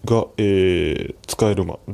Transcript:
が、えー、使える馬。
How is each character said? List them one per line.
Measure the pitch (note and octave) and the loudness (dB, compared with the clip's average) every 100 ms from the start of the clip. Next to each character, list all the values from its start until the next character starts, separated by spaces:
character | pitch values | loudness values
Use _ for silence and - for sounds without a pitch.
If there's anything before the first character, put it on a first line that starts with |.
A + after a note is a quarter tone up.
| - | 0
が、 | A2+ - - | 0 0 -2
え | |
ー、 | G#2 F#2+ F#2 F2 D#2+ - - - - | 0 4 2 2 0 -2 -6 -10 -8
使 | - A2 | 0 0
え | G2 | 2
る | |
馬。 | F2 - - | -2 -6 -12